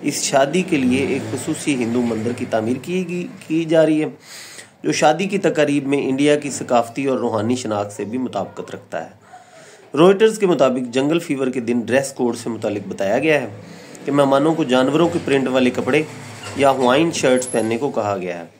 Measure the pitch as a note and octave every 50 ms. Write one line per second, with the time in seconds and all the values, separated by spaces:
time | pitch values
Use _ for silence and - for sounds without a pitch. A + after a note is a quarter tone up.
0 | - C#3+ C#3+ - - - - C#3 C3+ C#3+ D3+ F#3 F#3 F3+ F3 D3 C3 B2+ B2 C3
1 | C#3 B2+ B2+ C3+ A#2 A2 A2 C3+ - - D#3 - - D3 C#3+ B2+ A#2+ A2+ A#2 B2
2 | B2 A#2 A2+ A2 A2 A#2 A#2+ A2+ B2 - - A2+ G#2+ A2 B2+ C3 - - F3 F#3
3 | F#3 E3+ F3 F3 F3 - - - - - D#3 D#3+ E3 D#3+ E3 E3 D#3+ D#3 D#3 D3+
4 | D3+ - - - - - - - - - - - - - _ _ - - D3 -
5 | E3+ D3+ D#3 E3 G3+ G3 G3+ G3 - F#3 F3 D#3+ D3 C#3+ C#3+ D3 C#3 C3+ C#3 C#3+
6 | - B2 C3 C3 C#3+ D3 D3 D3 D3 C#3+ - - C#3 C3 B2+ A#2+ A#2 - - -
7 | C3+ C#3 C3 A#2 A2 A#2+ A2 A2 G#2 A2+ B2+ B2 - A2+ G#2+ G#2 G#2 G#2 - -
8 | G#2 G2+ A2+ B2+ B2+ A2+ G2 G#2 F#2+ - - - - - - F#2 - - - E2+
9 | D#2+ - - - _ - - - - - - - - - - - - - - C3+
10 | D#3+ F#3 G3+ G3 A3 A3 G#3+ G#3+ G3+ F#3 F3 C3+ C#3 C3 B2 C3 B2+ B2 A#2 C3+
11 | C3+ D3 E3 E3+ E3+ - C#3+ C3+ C3+ B2+ B2+ C3 A#2 A2+ A#2+ A#2+ A2+ G2+ A2+ A2+
12 | - - - - C3 A#2+ A#2 A#2 - - A#2 G#2+ - A2 G2+ G2+ F#2+ F#2+ - -
13 | G2+ F#2+ G#2 B2+ C#3+ D#3 D#3 C#3+ B2+ G#2 G#2+ - - - - - - - - -
14 | - - C#3 C#3+ C#3+ C3+ C3+ C3+ D3 D#3+ D#3+ D#3+ D#3+ B2 B2 B2+ C3 C3+ C#3 D#3
15 | E3+ E3+ E3+ E3+ - - C3+ C#3 B2+ C3 B2+ C3 B2+ B2 B2 - G#2 C3 B2+ D3+
16 | D#3 D#3 - - - - - - - - - - C#3 C#3 C3+ C3 C3 B2 B2 C#3
17 | E3 E3+ D3+ - - C#3 B2+ B2+ B2+ - - A#2 A2 A2 A#2 A#2+ C#3 C#3+ B2+ A#2+
18 | G#2+ G#2 G2+ G2 F2+ F2+ F2 E2+ E2+ E2 _ _